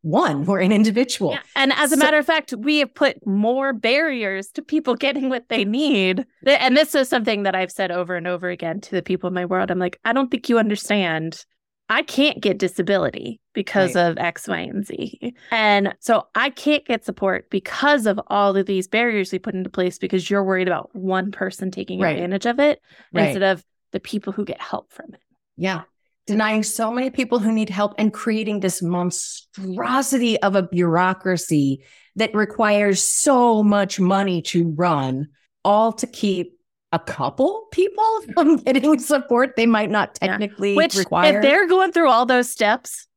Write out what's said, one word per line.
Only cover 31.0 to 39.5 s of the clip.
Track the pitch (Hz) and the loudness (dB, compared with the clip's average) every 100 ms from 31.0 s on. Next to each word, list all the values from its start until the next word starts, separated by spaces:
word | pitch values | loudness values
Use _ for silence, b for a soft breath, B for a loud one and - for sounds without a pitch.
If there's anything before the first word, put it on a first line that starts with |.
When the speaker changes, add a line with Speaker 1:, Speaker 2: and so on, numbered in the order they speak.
| 185 190 190 175 - 151 139 135 b b b 190 | 2 0 -2 -2 0 2 2 -2 b b b -4
Speaker 1:
that | 220 | -2
requires | 214 208 - 214 208 202 190 | 0 -2 0 2 4 2 0
so | - - 294 254 240 220 | 0 0 2 4 4 4
much | 208 208 196 - | 4 2 0 0
money | 180 196 202 175 | 2 2 0 -2
to | - 175 170 151 | -2 0 0 0
run, | 175 151 135 131 151 _ _ _ 196 | 0 2 0 -4 -6 _ _ _ 2
all | 208 226 | 4 2
to | 220 240 | -2 -8
keep | - 208 185 175 _ _ _ _ | -2 -2 -2 -4 _ _ _ _
a | 165 | -6
couple | - - 143 - 277 427 440 | -6 -4 -4 0 0 0 -6
people | - 392 403 440 440 - | -2 -2 2 0 0 -2
<laughs> | |
from | 339 302 302 | 2 4 4
getting | - 269 294 294 | 2 2 4 2
support | - 294 247 240 262 | 2 -2 2 0 2